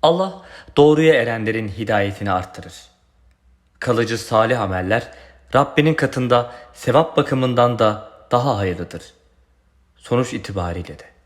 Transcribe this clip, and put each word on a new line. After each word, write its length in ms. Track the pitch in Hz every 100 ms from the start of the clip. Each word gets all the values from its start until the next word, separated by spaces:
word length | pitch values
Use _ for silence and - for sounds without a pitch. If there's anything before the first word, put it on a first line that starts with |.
Allah 400 | 151 175 190 180 - - - -
doğruya 360 | 147 151 160
erenlerin 540 | 147 117 113 107 113 110
hidayetini 640 | 95 107 107 101 98 101
arttırır. 420 | 90 90 - 80 - - _ _ _ _ _ _ _ _ _
Kalıcı 380 | - 113 113 113
salih 440 | - 113 113 123
ameller 460 | 101 92 90 110 - - - _ _ 131
Rabbinin 380 | 139 - 151
katında 580 | 156 135 - 127 123 120 - -
sevap 440 | - - 127 160 -
bakımından 640 | - 135 127 123 120 117
da 320 | 110 101 - - -
daha 260 | 123 127 107
hayırlıdır. 460 | 98 87 85 85 - _ _ _ _ _ _ _ _ _
Sonuç 360 | - 123 123
itibariyle 680 | - - 98 87 85 87 -
de. 40 | - _